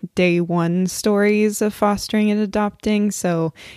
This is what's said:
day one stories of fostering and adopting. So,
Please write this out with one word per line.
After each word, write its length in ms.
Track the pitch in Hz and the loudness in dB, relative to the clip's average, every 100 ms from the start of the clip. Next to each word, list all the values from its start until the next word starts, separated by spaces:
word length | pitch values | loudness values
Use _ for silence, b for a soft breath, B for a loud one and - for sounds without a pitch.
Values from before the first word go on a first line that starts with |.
| 180 - | -6 0
day 260 | 180 175 | 2 2
one 460 | 170 170 170 180 185 | 2 0 2 0 0
stories 720 | - 214 202 208 214 214 208 | -2 0 2 2 2 2 0
of 140 | 214 - | -2 0
fostering 560 | 208 202 - 214 214 | 0 0 -2 0 2
and 80 | 208 | 0
adopting. 720 | 208 214 208 - 214 208 208 | -2 -2 -4 -4 -2 0 0
So, 420 | - 180 165 160 B B | -2 -2 -2 -2 B B